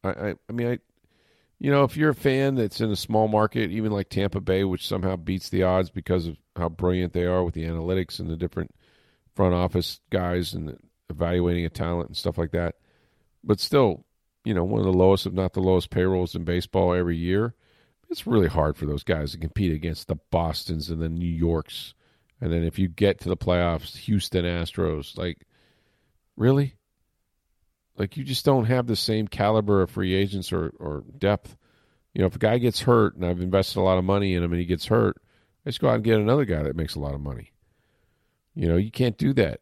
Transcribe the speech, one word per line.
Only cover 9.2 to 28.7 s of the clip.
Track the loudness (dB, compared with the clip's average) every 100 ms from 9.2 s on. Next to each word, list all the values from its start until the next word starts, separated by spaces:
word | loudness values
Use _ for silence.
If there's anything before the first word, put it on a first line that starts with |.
| _
front | 0 2
office | 2 2 0 -4 -10 _
guys | -4 0 -2 -4
and | -8 -10 -12 _ _ _
evaluating | -4 0 2 2 0
a | -2
talent | -4 -4 -4 -6
and | -6
stuff | -6 -4
like | -4
that. | -2 -4 -6 _ _ _ _ _ _
But | 0 0
still, | 2 4 4 0 _ _ _ _
you | -2
know, | 0
one | 2 2
of | 4
the |
lowest, | 6 6 6 2
if |
not | -2 -2
the | 0
lowest | 2 2 0
payrolls | 0 2 0 -2
in | -4
baseball | -2 -2 0 0 2
every | 2 0 -2
year, | 0 0 0 -6 _ _ _ _ _
it's | -10 2
really | 4 4
hard | 2 0 0
for | -4
those | -4
guys | -2 -2 -2
to | -6
compete | -6 0 0
against | 0 -4 -8 -8
the | -8 _
Bostons | -2 0 -4 -6 -6 -6
and | -4
the | -4
New | -4 -4
Yorks. | 0 0 0 -4 -14 -16 _ _ _ _ _
And | -2
then | 0
if | -2 0
you | -2
get | 2 0 2
to | -4
the | -4
playoffs, | 0 2 2 -2 -8 -12
Houston | -2 -2 0 -2
Astros, | -2 -4 -6 -4 -4 -4 -8 -8
like, | -8 -8 _ _ _ _ _ _ _ _ _ 0
really? | 4 4 0 -6 _ _ _ _ _ _ _ _ _ _ _ -6
Like, | -6 -4
you |
just | -6 0
don't | 4 4
have | 4